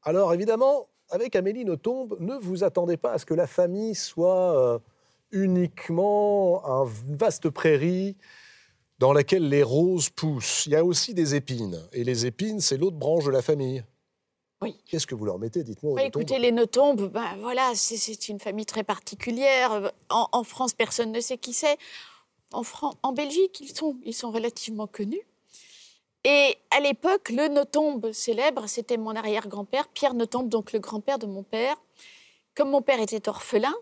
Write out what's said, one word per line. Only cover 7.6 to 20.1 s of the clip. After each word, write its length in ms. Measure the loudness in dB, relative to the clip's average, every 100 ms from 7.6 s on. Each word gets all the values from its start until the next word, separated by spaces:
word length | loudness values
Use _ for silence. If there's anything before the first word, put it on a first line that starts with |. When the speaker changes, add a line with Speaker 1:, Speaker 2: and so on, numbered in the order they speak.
| 4 4 4 0 -2 -6 _ -20 -20 -20 _ _ _ _
Speaker 1:
dans 140 | 4
laquelle 380 | 6 4 2 4
les 140 | 4
roses 460 | 4 4 2 2 -2
poussent. 560 | -2 -2 -2 -2 -4 2
Il 40 |
y 40 | 4
a 100 | 4
aussi 280 | 2 0
des 220 | 0 0 0
épines. 500 | -2 -6 -4 -8 -10
Et 140 | -4 -2
les 200 | 0 -2
épines, 360 | -2 -4 -2
c'est 160 | -2 0
l'autre 180 | 0 -2
branche 300 | 0 2 2
de 60 |
la 100 | 0
famille. 420 | 2 0 0 -6 -10 _ _ _ _ _ _ _
Speaker 2:
Oui. 160 | -10 -10 _
Speaker 1:
Qu'est-ce 200 | -6 -6
que 100 | -4
vous 100 | -4
leur 120 | -4
mettez, 260 | -4 -6
dites-moi, 300 | -6 -6 -2
aux 20 | 0
Speaker 2:
Bah, 80 |
Speaker 1:
Nothomb ? 160 | 0 -2
Speaker 2:
écoutez, 180 | -2 2
les 120 | 2
Nothomb, 400 | 4 2 4 4
ben, 420 | 4 0 -4 -6 -6
voilà, 340 | -6 0 0 2
c'est, 220 | -2 -2
c'est 320 | -6 -6 -8
une 100 | -8
famille 260 | -6 -6 -4
très 180 | -6
particulière. 1080 | -4 -4 -6 -10 -6 0 4 4 2 0 -4 -8
En, 200 | _